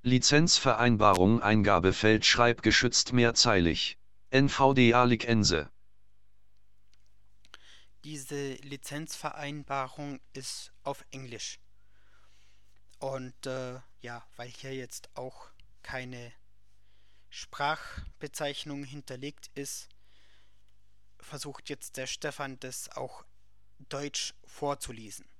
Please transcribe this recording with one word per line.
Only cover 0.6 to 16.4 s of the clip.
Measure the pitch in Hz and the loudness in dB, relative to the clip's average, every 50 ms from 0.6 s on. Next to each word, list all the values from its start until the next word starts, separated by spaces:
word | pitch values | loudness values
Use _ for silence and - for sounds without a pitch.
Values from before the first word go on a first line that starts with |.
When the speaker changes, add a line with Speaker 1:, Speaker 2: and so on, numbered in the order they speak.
| - 135 113 110 120 123 117 104 107 104 95 90 92 101 113 117 | 4 2 4 6 6 4 6 8 8 6 8 8 6 6 6 4
Speaker 1:
Eingabefeld | - 104 110 107 101 104 98 87 87 92 85 - - 110 110 107 - | 4 4 4 4 6 6 4 6 6 4 4 6 4 4 4 6 4
schreibgeschützt | - - - 120 120 117 - - 110 110 - - 120 - - - - 127 | 2 4 6 4 4 2 2 2 4 4 4 2 2 2 0 0 2 2
mehrzeilig. | 123 120 117 - - - 123 107 95 85 82 76 - - - - - - - - - - - | 4 4 4 4 4 4 4 4 4 4 4 2 0 -4 -6 -8 -12 -18 -20 -20 -20 -8 2
N | 131 135 139 135 | 4 4 4 4
V | - - 135 135 139 | 2 4 4 4 6
D | 131 123 117 117 | 6 6 6 6
A | 123 123 | 6 6
License. | 123 120 110 - 120 117 110 101 - 85 78 73 - - - - - - - - - - - - - - - - - - - - - - - - - - - - - - - - - - - - - - - - - - - - - - - | 4 4 0 2 2 2 2 4 2 2 0 -2 -6 -14 -20 -20 -20 -20 -20 -20 -20 -20 -20 -20 -20 -20 -20 -20 -20 -20 -20 -20 -20 -20 -20 -20 -20 -20 -20 -20 -20 -20 -20 -20 -20 -20 -20 -20 -20 -20 -20 -20 -20 -20 -20 -20 -20 -20 -18
Speaker 2:
Diese | - 147 151 143 131 - 147 143 139 139 131 | -14 -12 -12 -12 -10 -8 -6 -6 -6 -6 -8
Lizenzvereinbarung | - 143 139 139 135 - - 143 147 160 - - - - 147 - 160 147 143 147 147 139 - 139 139 131 127 - - 147 143 139 127 - - | -10 -12 -14 -14 -12 -12 -10 -8 -8 -8 -10 -10 -8 -8 -8 -8 -8 -10 -10 -10 -10 -8 -6 -4 -4 -4 -6 -8 -10 -10 -10 -10 -12 -14 -16
ist | - 135 131 - - - - - - - | -16 -12 -12 -10 -12 -12 -14 -16 -20 -10
auf | - 139 139 - - - | -8 -8 -8 -8 -12 -16
Englisch. | - 135 131 123 117 107 - - - - - - - - - - - - - - - - - - - - - - - - - - - - - - - - | -14 -14 -12 -12 -12 -10 -10 -12 -12 -14 -20 -20 -20 -20 -20 -20 -20 -20 -20 -20 -20 -20 -20 -20 -20 -20 -20 -20 -20 -20 -20 -20 -20 -20 -20 -20 -14 -10
Und, | 139 135 135 131 127 127 - - - | -8 -8 -6 -8 -10 -12 -14 -12 -10
äh, | 135 131 131 127 127 123 131 - - - - | -8 -6 -6 -8 -8 -12 -14 -16 -20 -20 -16
ja, | - 120 120 117 - - - | -14 -14 -14 -14 -16 -18 -16
weil | - 120 123 | -14 -14 -14
hier | 117 - - 135 135 | -14 -14 -12 -10 -10
jetzt | 131 123 117 - - - - - | -10 -10 -12 -14 -16 -16 -14 -14
auch | - 127 131 - - - - - - - - - - | -12 -12 -12 -14 -16 -20 -20 -20 -20 -20 -20 -20 -18
keine | - - - 131 127 123 127 123 120 120 - - | -14 -10 -10 -10 -10 -10 -14 -14 -16 -16 -18 -20